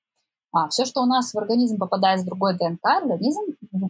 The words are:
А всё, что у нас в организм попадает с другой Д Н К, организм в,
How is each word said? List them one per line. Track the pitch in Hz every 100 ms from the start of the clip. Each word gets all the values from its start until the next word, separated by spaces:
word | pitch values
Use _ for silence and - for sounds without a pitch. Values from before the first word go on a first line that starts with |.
| _ _ _ _ -
А | 165 156
всё, | -
что | 254 269
у | 247
нас | 254 247
в | 208
организм | 208 240 240 208
попадает | 185 190 190 190
с |
другой | 185 185 196 180
Д | 170
Н | 170
К, | 214 359
организм | 294 170 240 403 403 - 214
в, | 190